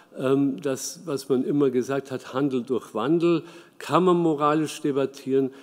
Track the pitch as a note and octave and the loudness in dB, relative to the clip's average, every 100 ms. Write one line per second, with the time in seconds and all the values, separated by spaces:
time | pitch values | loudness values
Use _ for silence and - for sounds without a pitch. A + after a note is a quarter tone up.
0 | - - C3 C#3 C#3 - C#3+ B2 - - | -18 -4 0 2 2 -2 -4 -6 -8 -12
1 | E3+ C#3 - B2+ E3 D3 C#3 B2 A#2 C#3 | -8 -8 0 0 2 2 2 2 -2 -4
2 | C3+ B2+ - B2+ C#3+ C3 A#2 A#2 - G#2+ | -6 -10 -6 -2 0 0 -2 -4 -4 -4
3 | A#2 E3+ E3+ E3+ - - - - - D3 | 0 2 2 0 -2 -16 -20 -16 0 2
4 | F3+ F3 E3 D3 D3 D#3 D3+ - D3+ C3+ | 4 4 2 2 2 2 0 -2 -2 0
5 | C3+ C3+ - C3+ C3 - | -2 -4 -2 0 0 -4